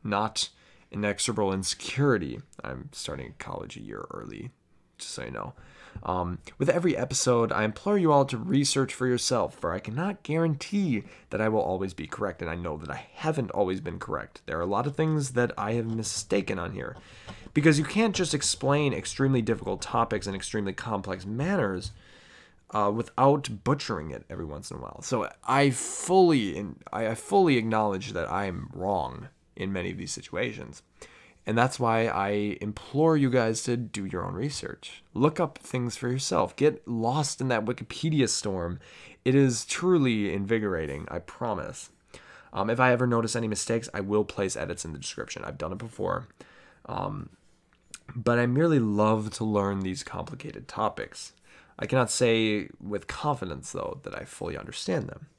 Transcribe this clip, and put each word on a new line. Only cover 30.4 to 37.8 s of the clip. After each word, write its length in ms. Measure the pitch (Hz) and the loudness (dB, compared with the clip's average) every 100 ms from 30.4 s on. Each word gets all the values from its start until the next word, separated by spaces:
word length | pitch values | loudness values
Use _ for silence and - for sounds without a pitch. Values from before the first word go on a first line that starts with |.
| 117 110 - - _ _ - - - _ - | -4 -6 -14 -16 _ _ -20 -20 -20 _ -2
And 100 | 113 | 2
that's 240 | 127 - | 2 2
why 280 | 117 113 113 | 2 4 2
I 500 | - 98 104 104 92 | 2 0 0 0 -2
implore 560 | 107 104 - 135 160 156 | -6 -8 -4 2 4 6
you 140 | 135 | 6
guys 320 | 127 113 113 | 6 4 0
to 120 | - | 0
do 300 | 123 113 104 | -2 -2 -6
your 180 | 95 90 90 | -4 -4 -4
own 80 | |
research. 680 | 90 143 - - - - - _ | -4 -4 -4 -8 -12 -14 -20 _
Look 260 | - 143 156 | 2 2 4
up 160 | 160 - | -2 -2
things 400 | - 127 120 - | -6 -2 -2 -2
for 140 | 123 | -2
yourself. 440 | 131 - 180 175 | -2 2 2 2
Get 320 | - 147 151 - | 4 2 2 -6
lost 540 | 117 113 143 143 - | -2 0 2 0 -2
in 80 | 135 | 0
that 160 | 117 | 0
Wikipedia 640 | 110 123 | 0 -6